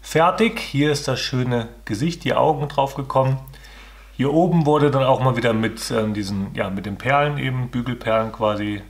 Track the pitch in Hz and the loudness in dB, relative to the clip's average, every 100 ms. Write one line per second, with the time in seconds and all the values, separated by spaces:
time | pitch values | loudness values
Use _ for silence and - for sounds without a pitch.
0 | - 151 170 180 220 226 - 139 147 147 | -2 2 2 4 0 0 -4 0 2 0
1 | - 123 - 127 123 120 110 - - 104 | -2 -4 -2 -2 0 -2 -4 -12 -8 -2
2 | 156 165 131 113 135 151 143 - 139 - | -2 -2 -2 2 4 2 -2 -2 -2 -4
3 | 131 135 131 135 - - - - - - | -2 2 2 0 -4 -20 -20 -20 -20 -20
4 | - - 131 156 180 165 147 151 143 135 | -20 -4 0 4 4 4 4 4 4 4
5 | 131 127 131 120 117 110 110 - - 117 | 2 4 2 2 2 2 0 -4 -4 -2
6 | 107 104 98 101 98 - 101 98 101 101 | -2 -2 -4 -4 -6 -4 -6 -6 -8 -6
7 | 123 139 147 147 131 127 123 123 123 120 | 0 2 2 -2 -4 -4 -4 -4 -4 -6
8 | - 113 110 107 107 104 104 104 98 | 0 0 0 -2 -2 0 -4 -6 -10